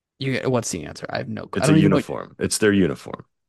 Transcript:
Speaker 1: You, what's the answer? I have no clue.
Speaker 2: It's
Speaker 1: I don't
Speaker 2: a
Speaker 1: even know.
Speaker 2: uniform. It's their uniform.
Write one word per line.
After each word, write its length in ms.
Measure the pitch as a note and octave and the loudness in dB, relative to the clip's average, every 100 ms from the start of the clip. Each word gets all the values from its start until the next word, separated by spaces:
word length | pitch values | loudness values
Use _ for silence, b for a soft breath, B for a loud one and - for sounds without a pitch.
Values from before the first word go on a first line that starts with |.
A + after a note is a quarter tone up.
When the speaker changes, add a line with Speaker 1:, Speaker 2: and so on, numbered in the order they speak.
| _ - | _ -8
Speaker 1:
You, 220 | C3+ B2 B2+ | -4 -2 0
what's 200 | B2 - | -2 -2
the 120 | E2+ | -8
answer? 220 | D2+ - - | -10 -12 -8
I 80 | - | -8
have 100 | C3 | -8
no 180 | G#2 - | -10 -8
clue. 140 | G2+ | -4
Speaker 2:
It's 40 | |
Speaker 1:
I 20 | - | 4
don't 80 | D#3 | 6
Speaker 2:
a 20 | |
Speaker 1:
even 120 | D3+ | 6
know. 60 | D3 | 4
Speaker 2:
uniform. 400 | - G#1+ G1+ - | 0 -8 -10 -6
It's 180 | F#2+ - | -4 2
their 140 | G#2+ | 4
uniform. 520 | G2+ E2 B1+ - - - _ | 4 2 -2 -10 -14 -16 _